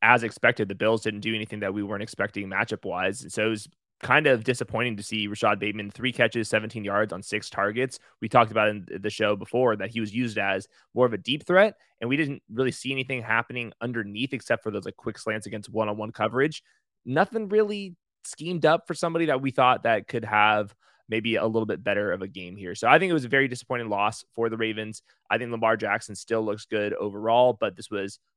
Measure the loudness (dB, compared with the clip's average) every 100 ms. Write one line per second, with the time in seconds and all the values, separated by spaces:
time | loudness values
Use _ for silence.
0 | 6 6 4 2 2 4 -2 0 2 2
1 | 0 -4 -4 -4 -6 -6 -4 -4 -4 -6
2 | -8 -4 -4 -4 -4 -2 -2 -4 -6 -2
3 | -2 -4 -6 -2 0 -2 -6 _ _ _
4 | 2 4 6 4 2 -2 -4 -4 -4 -4
5 | -6 -6 -4 0 0 2 -2 -6 -10 -6
6 | -6 2 2 2 0 -2 -2 -6 -2 0
7 | 0 -4 -6 -8 -6 -4 -2 -2 -4 -6
8 | -20 _ 2 4 4 4 0 0 -8 -8
9 | -6 0 0 0 -2 2 2 2 -2 -4
10 | -4 -4 -4 -2 -2 -2 -6 _ _ 2
11 | 2 2 -4 -6 2 6 6 2 _ _
12 | -2 0 0 -4 -6 -2 -2 -2 -6 -6
13 | -4 -6 0 0 0 -6 -10 -8 -6 -4
14 | -6 -6 -4 -6 -2 -2 -2 -6 -8 -10
15 | -10 -6 -6 -6 -6 -12 -8 -4 -4 -4
16 | -8 -2 -2 0 -2 -2 -16 _ _ _
17 | -4 0 0 -2 0 2 2 -2 -8 -14
18 | _ _ -18 -10 -6 2 4 4 0 -4
19 | -2 0 2 2 0 4 4 4 4 2
20 | 0 -6 0 4 6 4 0 -8 _ _
21 | -4 -2 0 2 2 0 0 -2 0 0
22 | 0 -2 -6 -10 -14 -12 -10 -2 6 6
23 | 6 0 2 2 0 -2 -6 -6 -2 0
24 | 0 -2 -10 -4 -2 0 -2 -2 -8 -12
25 | -20 _ _ -2 -2 0 2 2 0 -2
26 | -4 -14 -2 -2 0 -4 -4 -2 -2 -2
27 | -6 -4 2 6 6 4 -4 -4 -8 -6
28 | -6 -10 _